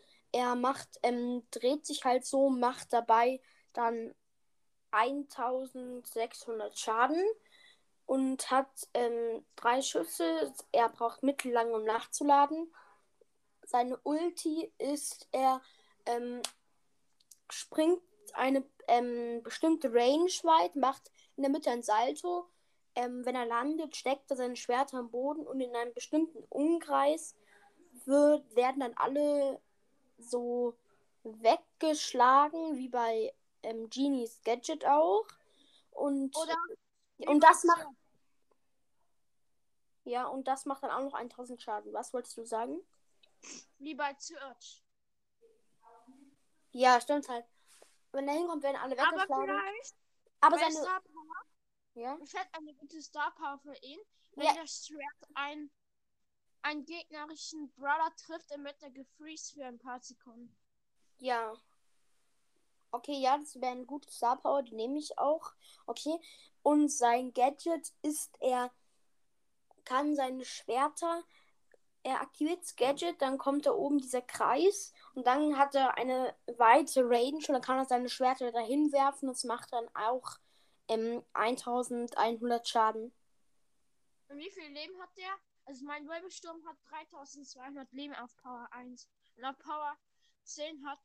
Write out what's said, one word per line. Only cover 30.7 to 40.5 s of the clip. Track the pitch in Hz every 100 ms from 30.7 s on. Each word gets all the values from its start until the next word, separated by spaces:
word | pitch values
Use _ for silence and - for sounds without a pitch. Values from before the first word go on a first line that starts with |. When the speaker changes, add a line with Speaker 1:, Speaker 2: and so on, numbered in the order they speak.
| 233 _ _ _ _
Speaker 1:
weggeschlagen, | 226 220 226 - - _ 320 302 - 254 247 269 294 330 320 277
wie | 254
bei, | 240 233 226 220 - _ _
ähm, | - 226 220
Genies | 240 277 269 233 -
Gadget | - 240 - 311 -
auch. | 294 330 403 440 - _ _ _ _ _
Und, | - 285 277 269 302
Speaker 2:
Oder | 320 330 339 440 _ _ _ - -
Speaker 1:
und | 294
das | 320 330
Speaker 2:
wie | 339
Speaker 1:
macht, | 330 302
Speaker 2:
Max | - _ _ _ _ _ _ _ _ _ _ _ _ _ _ _ _ _ _ _ _ -
Speaker 1:
ja, | 240 254
und | 269
das | 269